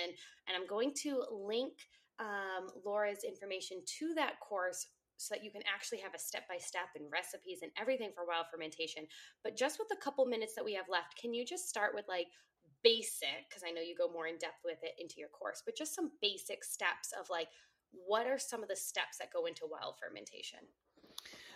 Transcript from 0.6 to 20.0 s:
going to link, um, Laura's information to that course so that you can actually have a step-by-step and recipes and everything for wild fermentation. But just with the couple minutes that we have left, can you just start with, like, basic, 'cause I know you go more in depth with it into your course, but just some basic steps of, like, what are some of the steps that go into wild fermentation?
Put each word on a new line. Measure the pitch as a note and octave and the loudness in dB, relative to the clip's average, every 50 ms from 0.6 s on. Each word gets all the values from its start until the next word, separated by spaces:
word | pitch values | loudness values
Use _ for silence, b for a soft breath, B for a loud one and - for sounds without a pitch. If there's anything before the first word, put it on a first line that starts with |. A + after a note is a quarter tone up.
| F#3+ | 0
going | - G3+ G#3+ A#3+ C#4+ C#4 - - | 2 2 4 4 4 4 2 0
to | D4 C#4 B3+ - - | 2 2 2 2 0
link, | A3+ G3+ G3 G3+ G#3+ A#3 C4 - - - - - - - - _ _ - | -2 -4 -2 2 2 2 2 2 -2 -8 -16 -20 -20 -20 -20 _ _ -6
um, | A3+ G#3+ G#3 G3+ G3 F#3+ F#3+ F#3 F#3 F#3 - F#3 F#3 | -4 -2 -2 0 0 0 0 -2 -2 -4 -6 -6 -2
Laura's | G#3 G3+ G#3 G#3 G#3 G3+ G3+ - | 2 4 4 4 4 2 0 -2
information | - F#3+ - G3+ G3 F#3+ F#3 F3 - F#3 F#3 F3+ - - - | -6 -6 -6 -4 -4 -4 -4 -4 -4 -6 -6 -6 -6 -4 -2
to | D4+ E4 E4 | 0 0 2
that | D#4 C#4+ A#3 - - | 4 4 2 2 -2
course | - - G#3 F#3+ F3+ F3+ F3+ - - - - _ _ _ _ - | -4 -2 0 2 2 2 2 -2 -6 -8 -12 _ _ _ _ -8
so | - - G#3 | -6 -4 -4
that | G#3+ A3 | -4 -4
you | G#3 F#3+ | -6 -8
can | G#3 - G3+ G3 | -4 -2 0 0
actually | G3+ - - A#3 G3 | 0 -2 -4 -4 -4
have | F#3+ F#3+ E3+ | -4 -4 -6
a | E3 | -6
step-by-step | - - - - - - F#3 F3 - - - F3+ F3 - - | -4 -4 -4 -4 -4 -4 -6 -6 -4 -4 -2 -2 -2 -2 -4
and | D3+ D3+ D3 D3 | -10 -6 -2 0
recipes | F3 F3+ - - - - F#3 F3+ E3 E3+ | 0 0 0 -4 -8 -8 -8 -8 -6 -8
and | D3+ - F#3+ | -6 -4 0
everything | A3 A#3+ C4 B3 A3+ G3+ F3 | 2 4 4 4 2 -2 -4
for | F3 F3 | -4 -2
wild | E3+ E3+ E3 D#3+ E3 | 2 2 2 2 0
fermentation. | - E3 D#3+ D#3 D#3 - E3 D#3 - D#3 D#3 D3+ B B B B B B - | -2 -6 -6 -4 -2 -2 -2 -2 -2 -6 -8 -10 B B B B B B -4
But | A3 A3 | -4 0
just | - B3 D4 - - | 2 2 2 2 0
with | A4 A4 | -2 -2
the | G4+ | -2
couple | G4 - C#4 C#4 - C4 | -2 -2 2 4 6 6
minutes | B3 A#3+ A3 A3 A3 - | 6 4 2 0 -2 -2
that | - - | -2 -2
we | G#3+ G3+ | 0 0
have | F#3+ F3+ F3+ | -2 0 2
left, | F#3+ F3 E3+ - - | 2 2 0 0 -6
can | - - A#3+ A#3 | -6 -4 -2 0
you | A#3+ B3 | 0 0
just | A#3+ F4 F4+ - - | -2 -2 -4 -2 -2
start | - A3 G#3 G#3 - | 0 2 2 2 2
with, | G#3 G#3 - | 0 -2 -2
like, | F#3 F3 F3 - b b b b b _ _ E3 - _ - | 0 -2 -2 -2 b b b b b _ _ -20 4 _ 10
basic, | A#3 A3+ A3+ G#3+ - - - - C#3 C#3+ E3 - - | 10 10 10 6 -2 -4 -2 -2 -2 -2 -2 -4 -10
'cause | - - F3+ | -12 -8 -6
I | E3+ | -4
know | E3+ E3 E3 | -2 -2 -2
you | E3+ E3+ | -2 2
go | E3+ F3 E3+ | 2 2 2
more | E3+ E3 D#3+ | 2 0 -2
in | D#3+ E3+ E3 | -2 -2 -2
depth | E3+ D#3+ E3 - - | -4 -4 -4 -4 -4
with | E3+ D#3+ D#3+ E3 | -4 -4 -2 -4
it | D#3+ - - | -6 -6 -6
into | E3+ D#3+ - - | -8 -10 -8 -10
your | D3+ D3+ | -10 -10
course, | - - - G#2 - - - | -8 -6 -4 -4 -4 -4 -4
but | - A3+ | -4 -2
just | - D#4 D4+ - | -2 -2 -2 0
some | - E4+ - - - | 0 -2 -2 0 2
basic | - G#3 G3 - - - - - - | 2 2 2 0 -4 -6 -6 -6 -4
steps | - - - G3+ F3 E3+ - - - - | -4 -2 2 2 2 2 2 -2 -6 -6
of, | G#3 F3+ - | -6 -2 0
like, | F3+ E3+ E3 - b b b b b b b _ - | 0 0 0 -2 b b b b b b b _ -18
what | F#3 F3+ F#3+ G#3 A3+ A#3+ | -8 0 4 4 4 6
are | B3+ C4+ B3+ | 4 2 2
some | - - A#3+ A3+ G#3 | 0 -2 -4 -2 -2
of | G3 | -2
the | F#3+ | -2
steps | - - - - F#3+ - - - - | -2 -4 -2 0 0 0 0 -2 -6
that | F3 - - | -6 -2 0
go | F3 E3 | 2 2
into | E3+ E3 - D#3+ | 2 0 -4 -6
wild | D3+ D#3 D3 - - - | -6 -6 -4 -4 -4 -4
fermentation? | - | -6